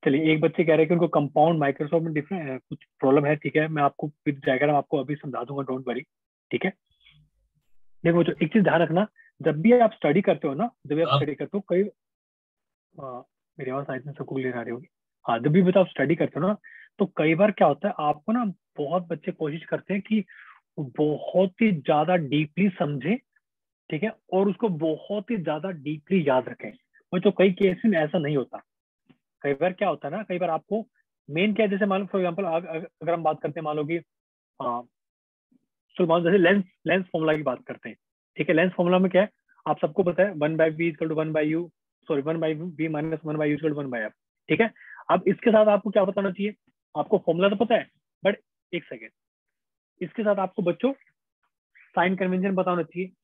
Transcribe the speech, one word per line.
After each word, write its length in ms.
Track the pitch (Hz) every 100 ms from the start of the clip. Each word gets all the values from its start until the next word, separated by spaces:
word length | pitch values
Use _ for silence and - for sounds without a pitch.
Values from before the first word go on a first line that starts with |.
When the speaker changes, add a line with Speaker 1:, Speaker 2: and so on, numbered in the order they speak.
Speaker 1:
चलिए, 280 | - 139 156
एक 80 | 156
बच्चे 240 | 160 160
कह 60 | 165
रहे 80 | 156
हैं 100 | 156
कि 60 |
उनको 140 | 175 165
compound 540 | 165 143 - 151 165
Microsoft 380 | 143 135 151 170
में 100 | 165
different, 380 | 156 147 190 147
अ, 140 | 127 _
कुछ 160 | 147
problem 420 | _ _ 135 139 143
है, 100 | 151
ठीक 200 | 151 156
है? 120 | 156
मैं 140 | 156
आपको 240 | 143 - 156
विद 360 | - - 143 143
diagram 300 | 127 147 147
आपको 220 | - 156
अभी 160 | 131
समझा 300 | 147 151 120
दूंगा, 180 | 123 139
don't 240 | 135 131 131
worry, 160 | 120 147 _ _ _ _
ठीक 140 | 123
है? 80 | 190 - _ _ _ _ _ _ _ _ _ - - -
देखो 140 | 160 170
बच्चों, 160 | 165 156
एक 100 | 156
चीज 100 | 226
ध्यान 200 | 185 156
रखना, 240 | 170 165 214 _ - _
जब 180 | 160 151
भी 120 | 175
आप 200 | 247 226
स्टडी 300 | - 156 156
करते 260 | 202 165 156
हो 60 |
ना, 160 | 135 233 _ 139
जब 100 | 147
भी 60 |
आप 60 | 165
Speaker 2:
हाँ। 100 | 139
Speaker 1:
study 160 | 147
करते 240 | 139 143 202
हो, 60 | -
कई, 140 | 180 202 - _ _ _ _ _ _ _ _ _ -
अ, 240 | 135 123 - _ _ -
मेरी 120 | 131
आवाज 160 | 131 139
आई 80 | 131
थिंक 200 | 135 143
सबको 160 | -
क्लियर 220 | 135 131 123
आ 60 |
रही 80 | 117
होगी। 160 | 117 147 _ _ _ -
हाँ, 100 | 113
जब 140 | 131
भी 100 | 156
बच्चा 180 | 185 180
आप 80 | 180
study 260 | - 135
करते 260 | 170 - -
हो 80 | 175
ना, 80 | 214 - - - _
तो 80 | 202
कई 280 | - 156
बार 160 | 160 208
क्या 180 | 196 165
होता 200 | 143 208
है, 60 | -
आपको 320 | 151 147 -
ना 120 | 226 226 180 _ -
बहुत 300 | 143 175 175
बच्चे 260 | 165 -
कोशिश 320 | 175 156 160
करते 300 | - 156 -
हैं 80 | 202
कि 220 | - 214 196 - - - _ -
बहुत 760 | 139 - 151 143 - 180 190 -
ही 120 | 226
ज्यादा 440 | 175 147 151 156 180
deeply 520 | 143 143 151 - 202
समझें, 480 | - 147 147 135 247 _ _ _ _ _ _ _
ठीक 120 | 156
है? 100 | 208 - _
और 160 | 185 202
उसको 200 | 185 226
बहुत 600 | 160 160 156 - 208 202
ही 60 | 226
ज्यादा 340 | 160 156 180
deeply 580 | 175 135 156 _ 190 147
याद 200 | 127 120
रखें। 240 | - 110 - _ _ _
बच्चों, 180 | 180 196
कई 200 | 190 185
case 300 | 180 196 180
में 140 | 226 175
ऐसा 200 | 156 185
नहीं 180 | 147 147
होता, 260 | 120 - _ _ _ _ _ _ _ _
कई 120 | 147
बार 180 | 139 170
क्या 160 | 185 196
होता 200 | 151 143
है 80 | 175
ना, 60 |
कई 160 | 208 180
बार 120 | 175
आपको 360 | 160 _ 208 226 _ _ _ -
main 260 | 147 208
क्या 120 | 208 214
है, 40 |
जैसे 160 | 196 202
मान 140 | 190
लो, 60 | 196
for 120 | 196
example, 280 | 180 165 190
अग-, 200 | 165 180
अग-, 180 | 160 185 _
अगर 100 | 160
हम 100 | 170
बात 180 | 160 156
करते 180 | 160 151
हैं, 40 |
मान 120 | 160 151
लो 80 |
कि, 120 | 147 170 165 _ _ _ _ _
आ, 200 | 123 120 123 _ _ _ _ _ _ _ _ _ _ -
चलो 100 | 180
मान 160 | 165
लो 80 | 170
जैसे 80 | 202
lens, 240 | 170 202 185 _ -
lens 180 | 175 185
formula 300 | 170 156 151
की 60 |
बात 220 | 139 123 -
करते 220 | 123 120
हैं, 80 | - _ _ _ -
ठीक 120 | 156
है। 60 |
lens 180 | 160 180
formula 260 | - 175 180
में 120 | 185
क्या 120 | 180
है, 80 | 208 _ _ _ -
आप 120 | 151
सबको 220 | 156 151
पता 200 | 175 175
है, 120 | 196 170
one 200 | 151 160
by 120 | 160
V 160 | 156 165
equal 220 | 160 160
to 60 | 156
one 160 | 156
by 120 | 156 156
U, 140 | 160 170 _ _ _ _
sorry, 160 | 151
one 160 | 139 165
by 100 | 160 156 175 147
V 120 | 160
minus 340 | 151 156 160
one 140 | 156 151
by 100 | 151
U 80 | 147
equal 180 | 160
to 40 | 147
one 120 | 139
by 120 | 120
F, 80 | 107 _ _ _ -
ठीक 120 | 156
है। 100 | 226 - - - -
अब 140 | 170 -
इसके 220 | 196 -
साथ 160 | 214 214
आपको 220 | 208 208
क्या 140 | 202
पता 160 | 190 196
होना 120 | 196
चाहिए, 220 | 185 202 202 _ _ _
आपको 240 | 151 147 196 -
formula 220 | 165 196
तो 80 | 202
पता 180 | 233
है, 140 | 220 139 _ _ _
but 140 | 190 208 _ _ _
एक 120 | 175
सेकेंड, 260 | - 120 113 _ _ _ _ _ _ _ _ _
इसके 220 | 180 -
साथ 140 | 214 196
आपको 220 | 190 -
बच्चों 280 | 175 165 247 277 _ _ _ _ _ _ _ _ _
sign 220 | - 175 190
convention 400 | 185 185 196 190
पता 140 | 185
होना 120 | 175
चाहिए 220 | 160 175 185 _